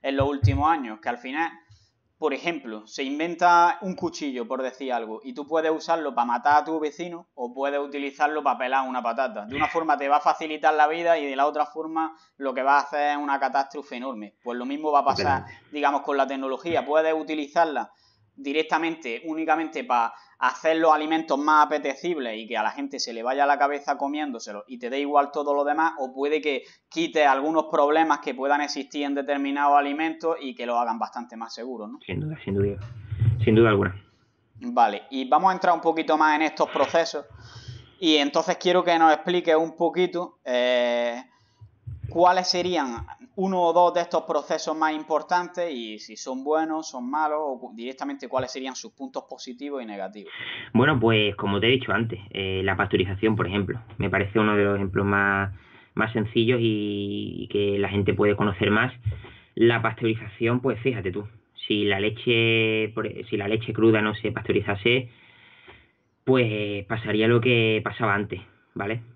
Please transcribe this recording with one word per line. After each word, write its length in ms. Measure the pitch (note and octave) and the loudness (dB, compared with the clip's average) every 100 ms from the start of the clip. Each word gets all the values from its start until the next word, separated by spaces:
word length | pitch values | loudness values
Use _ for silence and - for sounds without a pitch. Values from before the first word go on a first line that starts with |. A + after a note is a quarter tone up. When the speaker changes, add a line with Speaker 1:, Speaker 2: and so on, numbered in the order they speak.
Speaker 1:
en 140 | C#3 C#3 | -2 0
los 120 | C#3 | 0
últimos 400 | C#3+ C#3 C#3 D3+ | 2 0 2 2
años, 320 | E3 A#2+ G#2+ | 0 -2 -8
que 100 | C3 | -8
al 100 | A#2+ | -8
final, 320 | B2+ C#3+ E3 - _ _ _ _ _ _ | -8 -4 -6 -6 _ _ _ _ _ _
por 160 | D3+ | -2
ejemplo, 540 | C3+ E3+ D#3+ A#2+ G#2+ G#2+ | -2 -4 -6 -8 -12 -12
se 160 | - | -8
inventa 760 | C3+ D3 E3 E3 F3 F3 E3+ D#3+ | -6 -4 -4 0 4 6 6 2
un 120 | F#3+ | -6
cuchillo, 540 | - E3+ E3 D3 B2 A2+ | -4 -6 -4 -6 -6 -6
por 160 | C3 | -4
decir 280 | C3 - C3+ | -6 -6 -4
algo, 280 | A#2+ A2 A2 | -4 -4 -10
y 100 | C3+ | -12
tú 120 | B2 C#3+ | -12 -4
puedes 240 | D#3+ D#3 | 0 0
usarlo 460 | D#3 D3+ E3 D3 B2 | -2 -2 -2 -2 -2
para 100 | B2 | 0
matar 360 | A#2+ C#3+ D3 | 0 4 4
a 40 | D3 | 4
tu 140 | D#3+ | -2
vecino 480 | D3+ D3 F3 E3+ F3 - | -4 -6 -10 -10 -16 -10
o 180 | B2 | -10
puedes 260 | B2+ C#3 C#3+ | -4 -2 -2
utilizarlo 640 | C#3+ C#3+ C#3 C3+ D3+ D#3 | -4 -6 -8 0 0 2
para 160 | C#3 B2 | 0 0
pelar 320 | B2+ C3+ C3 | 0 0 0
una 140 | B2+ | -4
patata. 420 | A#2 A#2 C3 G#2+ G#2+ | -4 -2 -4 -4 -10
De 100 | C#3 | -2
una 120 | D3+ | -2
forma 280 | E3 D#3+ C#3+ | 0 0 0
te 120 | C#3 | 2
va 100 | D3 | 2
a 40 | |
facilitar 520 | E3 D3+ D#3 D#3 D#3 | 2 0 -4 0 2
la 140 | D#3 D3+ | 4 4
vida 320 | E3 E3+ E3 | 4 2 2
y 60 | C#3+ | 2
de 100 | C3+ | 0
la 100 | D3 | 0
otra 220 | D3 D3 | 0 -4
forma 480 | D#3 D#3+ D#3+ D#3+ - _ _ | -4 -6 -4 -4 -8 _ _
lo 160 | C3+ B2+ | -4 0
que 80 | |
va 140 | C3 C#3+ | 4 4
a 40 | |
hacer 300 | C#3 D3+ D3 | 2 -2 0
es 60 | D3 | -2
una 220 | C#3+ C#3 | -2 -2
catástrofe 580 | C3+ C3+ C#3 D3 C3 B2 | 0 -2 -4 -8 -12 -10
enorme. 360 | C3 A2+ G#2 _ | -8 -10 -14 _
Pues 140 | B2 A#2+ | -8 -6
lo 80 | B2+ | -6
mismo 260 | C#3+ D3+ | -4 2
va 100 | C#3+ | 2
a 40 | C3+ | 2
pasar, 360 | B2 D3 C3 | 0 0 0
Speaker 2:
Totalmente. 280 | - - _ | -4 -20 _
Speaker 1:
digamos, 300 | D3 C#3+ C#3+ | 0 0 0
con 160 | D3+ C#3 | -2 0
la 80 | C3+ | 0
tecnología. 580 | C3+ C3+ C3+ F3 D#3 | -2 -6 -6 -2 -2
Puedes 300 | B2 D#3 D#3+ | 2 2 2
utilizarla 800 | D#3+ D3 D#3 C#3+ F3 D#3+ C3+ G#2+ _ _ _ _ - | 0 -4 -6 -2 2 2 0 -6 _ _ _ _ -12
directamente, 840 | C#3 D3 D#3+ D#3+ E3 D#3+ A#2+ A#2 E3 | -4 -2 0 0 0 -4 -8 -8 -8
únicamente 580 | D#3 D#3+ D#3+ D#3 - | -6 0 0 0 -6
para 300 | B2 A#2+ A#2 - - _ | 0 0 0 -4 -20 _
hacer 380 | B2+ - D#3+ D#3+ | -2 0 0 4
los 180 | E3 | 4
alimentos 440 | D3+ D3+ D#3+ D#3+ C#3 | 4 2 -2 0 0
más 260 | D3+ D3+ D3 | 4 6 6
apetecibles 720 | D3+ C#3 C3+ F3 D#3+ A#2+ A2 | 2 -4 -4 -4 -4 -4 -8
y 80 | A2+ | -6
que 120 | A2+ | -2
a 60 | |
la 80 | G#2+ | -2
gente 280 | C#3 C#3 C3+ | -4 -8 -8
se 140 | B2+ | -8
le 100 | A2+ | -4
vaya 220 | A#2+ C3+ C#3+ | -2 2 2
la 120 | C#3+ | 4
cabeza 400 | C#3+ C#3+ C#3+ C#3+ | 2 0 -4 -4
comiéndoselo 680 | C#3 D3+ D3 A#2 A2+ G#2 A2+ | -4 -4 -6 -8 -10 -12 -14
y 100 | B2 | -12
te 120 | A#2+ | -6
dé 100 | C3+ | -4
igual 320 | C#3+ C#3+ C#3+ | 2 2 2
todo 220 | D3+ C#3+ | -2 0
lo 100 | C#3+ | 0
demás, 300 | C#3+ D3+ D#3+ D#3 | 0 0 0 -2
o 140 | B2+ | -10
puede 280 | B2+ C#3+ D3+ | -4 -2 0
que 220 | C#3+ C3+ - _ _ | 0 -4 -6 _ _
quite 360 | D#3+ E3 D#3 C#3+ | -4 -2 4 4
algunos 420 | C3+ D3 D#3+ D#3 | 4 2 0 2
problemas 480 | D#3 C#3+ D#3 D#3+ C#3+ | 2 4 4 4 2
que 160 | - B2+ | -2 -4
puedan 240 | C3+ C#3+ | 0 0
existir 460 | C#3+ C#3+ C3 D3 C#3+ | 0 -6 -8 -6 -4
en 100 | C#3 | -4
determinados 640 | C#3 C#3+ C#3 C#3 C#3+ C#3+ | -2 -2 -2 0 4 4
alimentos 580 | C#3+ C#3+ D#3+ D#3+ E3 E3 | 4 -2 -4 -2 -4 -4
y 120 | C#3 | -6
que 120 | A#2+ A#2+ | -8 -2
los 100 | A#2+ | -2
hagan 220 | A#2+ A2+ | -2 -2
bastante 380 | G#2+ B2+ A#2+ A2+ | -6 -8 -12 -14
más 160 | A2+ | -14
seguros, 360 | - A#2+ A#2+ G#2 | -12 -12 -10 -12
¿no? 100 | C#3 - | -14 -8
Speaker 2:
Sin 140 | F#2 | -6
duda, 180 | - D#3 | -6 -8
sin 120 | - G2 | -4 0
duda. 220 | G2+ G2+ - - - - - - - | 0 -2 -12 -16 -12 0 0 2 4
Sin 100 | A2 | 6
duda 140 | A#2 | 6
alguna. 260 | G2+ G2+ - _ _ _ _ _ A2 | 4 0 -4 _ _ _ _ _ -12
Speaker 1:
Vale, 440 | B2 B2 A2+ G#2 - | -4 2 2 2 -8
y 180 | C3 B2+ | -8 0
vamos 220 | C#3+ F#3 | 2 2
a 20 | |
entrar 200 | F3+ F3+ | 2 2
un 80 | E3 | 2
poquito 360 | E3 D#3+ D#3+ D#3 | 2 0 0 4
más 180 | D#3 D3+ | 4 4
en 60 | |
estos 280 | D#3 - D#3 | 0 0 -2
procesos. 560 | D3 C3+ E3 D#3+ D3+ - - - - - - - _ | 2 2 2 0 -4 -12 -20 -20 -20 -18 -18 -20 _
Y 160 | E3+ D3+ | 4 4
entonces 400 | C#3+ D#3+ D#3+ F3 | 4 2 0 0
quiero 260 | F3+ F3+ | 4 4
que 160 | F3 E3 | 4 6
nos 140 | D#3+ | 6
expliques 420 | D3+ - F3 E3+ D#3 | 6 2 0 4 4
un 220 | E3 - | 2 0
poquito, 600 | E3+ E3 F3+ E3+ F3+ _ | 0 2 -2 -2 -6 _
eh, 800 | C3+ B2 B2 B2 B2 A#2+ A#2+ A#2+ - _ _ _ - _ - - - | -2 0 2 2 2 2 0 -4 -12 _ _ _ -20 _ -16 -12 -6
cuáles 400 | E3 F3 F#3 F3+ | 4 6 6 0
serían 560 | F3+ F3 F3 C3+ A#2 - - - - | 0 0 0 -2 -6 -12 -16 -16 -4
uno 240 | F#3+ F#3 | -2 2
o 120 | E3+ | 4
dos 200 | E3+ F3 | 6 4
de 80 | E3+ | 4
estos 220 | E3+ E3 | 0 -2
procesos 540 | - D3+ - D#3+ - D#3 | 0 -4 -2 -4 -4 0
más 160 | D#3 | 0
importantes 760 | D#3 D#3 D3+ D3 F3 F3 F3+ E3+ | -2 -2 -4 0 -2 -2 -6 -6
y 300 | C3 A2+ G#2+ | -6 -8 -12
si 160 | - G#2+ | -14 -14
son 280 | - C3 | -10 -8
buenos, 460 | C#3 D#3 D#3+ D#3 D#3 | 0 0 0 -6 -8
son 200 | C3 B2 | -10 -6
malos, 300 | D3 D3+ D3+ | -2 -2 -2
o 180 | D3+ B2+ | -4 -8
cu-, 160 | B2 A2 | -12 -12
directamente 540 | A#2+ C3+ C#3+ C#3 B2+ | -12 -8 -8 -8 -4
cuáles 220 | C3 B2+ | -4 -4
serían 240 | C#3 C3 B2+ | -8 -10 -10
sus 180 | A2+ | -16
puntos 320 | _ C3 C3+ - | _ -12 -12 -12
positivos 540 | B2+ - B2 C#3+ C#3 | -16 -14 -12 -10 -8
y 20 | A#2 | -8
negativos. 460 | G2+ F#2+ G#2 G2 - - - - | -10 -10 -12 -16 -14 -12 -12 -2
Speaker 2:
Bueno, 240 | A#2 C#3 C#3 | 4 4 4
pues 360 | A2+ A2 G#2 G2+ | 4 4 2 0
como 240 | G2+ G2+ | -2 2
te 80 | A2 | 2
he 40 | |
dicho 200 | C3 A#2+ | 2 2
antes, 280 | G2 A#2 F#2 - | -2 -2 -6 -10
eh, 300 | - F#2+ F#2+ | -8 -4 -2
la 140 | F#2+ F#2+ | -2 0
pasteurización, 580 | G2 G2 F#2 G2 A2 A2 | 0 0 0 0 0 2
por 120 | F2+ | 0
ejemplo, 340 | G#2 F#2+ - - - | -2 -2 -6 -10 -4
me 120 | G2+ | -2
parece 300 | G2 G2 A2 | 0 0 2
uno 160 | G#2+ G#2 | 2 4
de 80 | |
los 120 | G2+ G2+ | 2 2
ejemplos 300 | G2 G2 G2+ | 0 0 2
más, 480 | G2+ G2 G2 G2 F#2+ - - _ - | 2 2 0 -2 -6 -18 -20 _ -2
más 180 | A2 | -2
sencillos 460 | A#2 G#2+ A#2+ A2+ B2 | 0 0 2 2 2
y, 840 | A2+ G#2+ G#2 G2+ G2+ G#2 G#2 E2+ | 2 0 -2 -4 -4 -6 -8 -10
y 40 | G#2+ | -4
que 280 | G#2 G2+ G2+ | -2 0 0
la 120 | G2 | 0
gente 240 | G2+ F#2+ | 0 0
puede 240 | G2 G#2 G2+ | 2 2 2
conocer 340 | G#2 F#2+ G#2 | 0 2 2
más. 220 | G#2+ B2+ - - - - - _ | 2 0 -2 -6 -6 -12 -20 _
La 280 | - A#2 A#2 | 2 4 4
pasteurización, 800 | A2+ A2+ A#2 A2 G2 - A2+ B2 | 0 -2 -2 -2 -6 -4 0 0
pues 180 | C3 A2 | 0 -2
fíjate 320 | C3 A2+ F#2 | -2 -2 -4
tú, 160 | F#2+ G#2 - _ - - | -6 -10 -18 _ -18 -2
si 160 | G#2+ | 0
la 160 | G2+ G2 | 2 0
leche, 880 | G#2+ A2+ - A#2 A2+ A2+ A2 A2 G#2+ | -2 -2 2 4 4 4 2 0 -2
por 120 | A2 G#2+ | -4 -8
e-, 200 | - - | -8 -6
si 100 | G#2 | -4
la 140 | G2+ | -2
leche 240 | A2+ - | -2 -2
cruda 280 | A2 A2+ A2 | 4 6 6
no 140 | G#2+ G#2 | 2 -2
se 160 | G#2+ | -4
pasteurizase, 800 | - - G2 G2 G2 A#2 B2 B2 - _ _ - _ - - _ _ _ _ | -4 0 0 0 0 2 2 0 -16 _ _ -20 _ -20 -20 _ _ _ _
pues 600 | - C3 A2+ G#2+ G#2 G2+ G2+ | 2 2 2 0 -4 -6 -6
pasaría 420 | A2+ G#2 G#2+ A2 | -8 -2 2 4
lo 140 | A#2+ | 4
que 400 | B2 A#2+ A2 A2 | 4 4 4 2
pasaba 320 | G#2+ G#2 A2 G2+ | -2 -2 0 0
antes, 240 | G2+ F2+ - _ _ | -2 -8 -14 _ _
¿vale? 280 | - G2+ A#2+ - | -8 -6 -6 -8